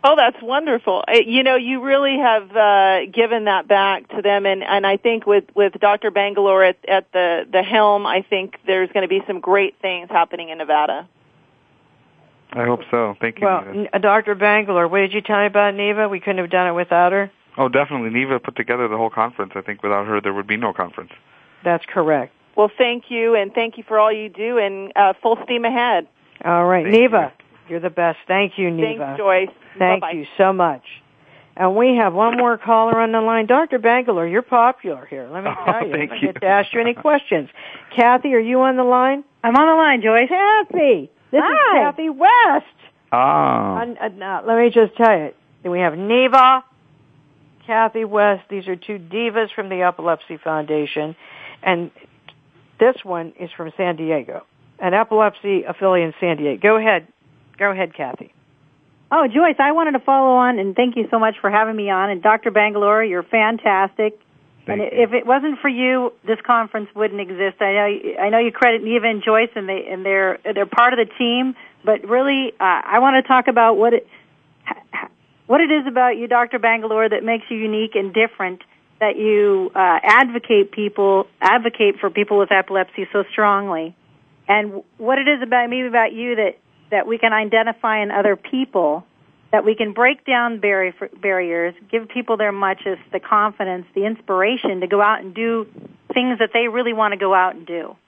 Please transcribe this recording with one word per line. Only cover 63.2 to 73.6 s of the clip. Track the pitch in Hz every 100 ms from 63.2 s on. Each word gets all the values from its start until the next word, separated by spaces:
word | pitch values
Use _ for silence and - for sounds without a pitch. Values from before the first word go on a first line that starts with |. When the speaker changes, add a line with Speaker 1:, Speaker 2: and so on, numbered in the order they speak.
Speaker 4:
fantastic. | 170 226 214 226 226 190 190 - 214 214 _ _ _ _ -
Speaker 2:
Thank | 208
Speaker 4:
And | 208
Speaker 2:
you. | -
Speaker 4:
if | 226
it | 240 233
wasn't | 262 294 285
for | -
you, | 247 254 254 247 - -
this | 220 -
conference | 240 220 220 202 208
wouldn't | 214 196
exist. | 190 185 196 185
I | 202
know, | 202 208 208 - -
I | 196
know | 226
you | 233
credit | - 247 226
Neva | 220 233 220
and | 214
Joyce, | 190 220 226 220
and | 190
they, | 190 -
and | 185 190
they're, | 196 190 - -
they're | 202 196
part | - 240
of | 233 220
the | -
team. | 240 240 262 254 - _
But | 220 214 196
really, | 240 269 277 262 -
uh, |
I | 190 175 - 214
want | 262 262
to | 262
talk | 262 247
about | 240